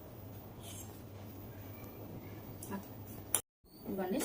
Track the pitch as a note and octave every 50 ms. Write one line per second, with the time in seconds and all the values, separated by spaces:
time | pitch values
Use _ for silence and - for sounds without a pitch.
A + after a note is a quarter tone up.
0 | - - - - - - - - - - - - - - - - - - - -
1 | - - - - - - - - - - - - - - - - - - - -
2 | - - - - - - - - - - - - - - G3+ G3 - - - -
3 | - - - - - - - - - _ _ _ - - - - - - G3+ F#3+
4 | F#3 F3+ G#3 C#4+